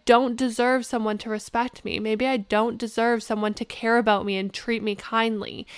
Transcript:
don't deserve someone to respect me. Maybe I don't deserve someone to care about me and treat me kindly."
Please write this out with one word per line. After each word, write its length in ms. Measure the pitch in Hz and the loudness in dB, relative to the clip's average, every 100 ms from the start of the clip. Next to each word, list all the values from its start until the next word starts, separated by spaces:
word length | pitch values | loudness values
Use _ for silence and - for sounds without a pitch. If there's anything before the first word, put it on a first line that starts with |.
| - | 6
don't 320 | 233 262 240 | 6 6 0
deserve 480 | 254 226 247 262 233 | -2 2 2 2 0
someone 320 | 240 214 214 | -2 -2 -2
to 100 | 226 | -4
respect 540 | 214 - 233 247 - | -8 -4 -2 -4 -6
me. 160 | - - | -8 -4
Maybe 260 | 220 220 262 | -2 0 0
I 120 | 262 | -2
don't 400 | 202 208 233 226 | 0 0 0 -2
deserve 460 | 226 - 233 233 | -6 0 2 2
someone 300 | - 214 214 208 | -2 -2 -2 -2
to 100 | 226 | -8
care 320 | - 226 233 | -4 2 4
about 280 | 220 202 202 | 4 2 2
me 120 | 190 | -2
and 160 | 196 | -4
treat 280 | - - 226 | -6 -4 -2
me 120 | 214 202 | -2 -6
kindly." 720 | - 226 226 214 - - - | -2 0 0 -2 -8 -12 -14